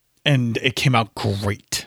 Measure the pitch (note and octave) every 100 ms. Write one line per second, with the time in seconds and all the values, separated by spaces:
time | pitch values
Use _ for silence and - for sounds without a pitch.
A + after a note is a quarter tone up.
0 | _ _ D3 C3+ A#2+ A2 C3 - C#3 A#2+
1 | A2 - G#2+ G2 G#2 G#2+ - -